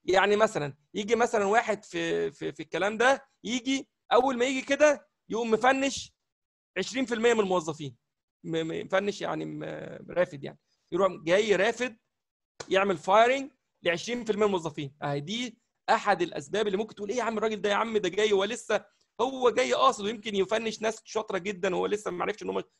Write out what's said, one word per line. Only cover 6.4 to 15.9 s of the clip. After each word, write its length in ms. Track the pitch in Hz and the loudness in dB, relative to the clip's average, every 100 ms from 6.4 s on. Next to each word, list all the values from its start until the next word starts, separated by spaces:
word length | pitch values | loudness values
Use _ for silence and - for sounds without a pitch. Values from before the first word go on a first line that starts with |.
| _ _ _ 180 | _ _ _ -8
عشرين 280 | 190 247 233 | -6 -4 -2
في 80 | |
المية 200 | 226 240 | 2 4
من 60 | 220 | 4
الموظفين، 560 | 190 180 160 147 143 - _ _ _ _ | 2 0 -2 -6 -12 -14 _ _ _ _
م-، 240 | 170 160 165 | -6 -4 -4
م-، 180 | 165 170 | -6 -2
مفنش 360 | 190 202 202 | 0 0 -4
يعني 240 | 165 156 156 | -6 -6 -6
م-، 180 | 151 156 156 160 - - | -8 -10 -10 -12 -14 -4
رافد، 340 | 165 175 143 | 0 0 -4
يعني 160 | 139 143 _ _ _ | -14 -14 _ _ _
يروح 200 | 175 190 160 | 0 0 0
جاي 320 | 156 190 220 180 | 2 2 4 4
رافد، 420 | 214 233 247 220 _ _ _ _ _ - - | 2 0 -6 -8 _ _ _ _ _ -18 0
يعمل 280 | 185 196 165 | 2 2 0
فايرنج 540 | 190 208 240 269 277 _ _ _ | 4 6 6 2 -4 _ _ _
لعشرين 400 | 175 170 - 240 220 | -4 -2 -4 -4 -4
في 60 | |
المية 140 | 208 214 | 0 2
من 20 | |
الموظفين. 480 | 185 160 151 139 - | 0 -4 -8 -10 -6
اهي 160 | 151 143 | -6 -4
دي 380 | 147 226 247 - _ _ | -4 -6 -6 -10 _ _
احد 320 | - | 0